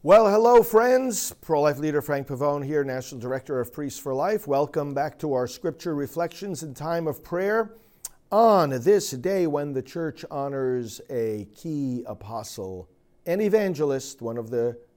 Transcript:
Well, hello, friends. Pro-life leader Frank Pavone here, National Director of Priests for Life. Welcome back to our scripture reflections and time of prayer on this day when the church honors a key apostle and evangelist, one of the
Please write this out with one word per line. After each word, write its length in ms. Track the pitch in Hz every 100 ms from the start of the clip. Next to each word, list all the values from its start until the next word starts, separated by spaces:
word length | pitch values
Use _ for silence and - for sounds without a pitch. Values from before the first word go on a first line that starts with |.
Well, 240 | 147 208 214
hello, 360 | 214 233 240
friends. 680 | - 214 247 254 262 202 - -
Pro-life 360 | - 156 151 139
leader 240 | 156 147
Frank 240 | - 143 135
Pavone 380 | 131 147 143
here, 180 | 139 151
National 380 | 135 127 123 131
Director 400 | 123 131 127 131
of 120 | 120
Priests 280 | - 143 -
for 120 | 139
Life. 360 | 135 175 214 143
Welcome 460 | 139 147 160 143
back 220 | 139 147 -
to 120 | 156
our 140 | 131 123
scripture 480 | - 175 156 175
reflections 720 | 147 139 165 170 - 202 156
and 100 | 156
time 320 | 127 151 170 160
of 160 | -
prayer 540 | - 170 196 220 214 - _ _ - _ _
on 380 | 202 226 196 151
this 420 | 131 131 202 -
day 340 | - 180 190 170
when 260 | 143 147
the 80 | 131
church 440 | 127 170 160 - -
honors 720 | 147 139 139 131 127 113 - -
a 380 | 127 113 107 101
key 480 | - 165 147 135 123
apostle 840 | - 104 104 113 107 - 95 92 90 _ _ _ -
and 140 | 185
evangelist, 800 | 214 214 196 151 147 135 - -
one 180 | 113 117
of 120 | 113
the 260 | 120 120 120 _